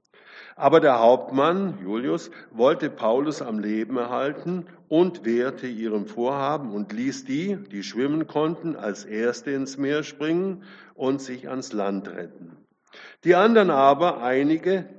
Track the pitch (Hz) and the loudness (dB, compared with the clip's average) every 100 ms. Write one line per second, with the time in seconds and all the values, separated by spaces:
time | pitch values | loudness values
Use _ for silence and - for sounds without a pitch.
0 | _ _ - - - - 139 160 151 120 | _ _ -20 -20 -20 0 6 6 6 6
1 | 117 127 - 135 151 185 196 - 92 110 | 6 6 2 0 2 2 -4 -6 -6 -4
2 | 139 165 - - - 110 131 170 147 - | -4 -4 -6 -18 -16 2 2 2 -4 -2
3 | 110 123 151 139 127 107 104 110 113 127 | 0 0 -2 -6 -6 -6 -4 -4 -4 -4
4 | 120 127 139 139 170 180 170 - _ 156 | -4 -4 -4 -6 -6 -8 -10 -20 _ 2
5 | 185 175 113 117 127 131 127 110 113 107 | 2 0 -2 0 0 -4 -10 -6 -4 -4
6 | 101 117 123 139 135 151 127 104 101 107 | -6 -4 -4 -2 -2 -4 -6 -8 -8 -6
7 | 135 - - 139 190 196 - 101 95 110 | -6 -6 -6 -6 -4 -6 -10 -12 -8 -4
8 | 139 156 156 147 156 165 165 147 104 98 | -2 -2 -4 -2 -2 -2 -8 -6 -8 -8
9 | 101 107 117 120 143 135 135 139 139 151 | -8 -2 -2 -2 -6 -6 -6 -6 -4 -4
10 | 147 - 156 170 196 180 - - - - | -6 -6 -2 -2 -2 -6 -14 -20 -20 -4
11 | 135 139 135 127 - 131 131 107 101 98 | -2 -2 -6 -12 -8 -10 -6 -4 -2 -4
12 | 95 90 85 - - - _ _ _ - | -8 -12 -14 -16 -20 -20 _ _ _ -20
13 | - - 170 175 220 226 185 139 135 143 | -20 -2 4 6 6 6 6 6 6 6
14 | 175 139 120 131 143 160 185 190 160 | 2 0 0 2 2 0 0 -2 -4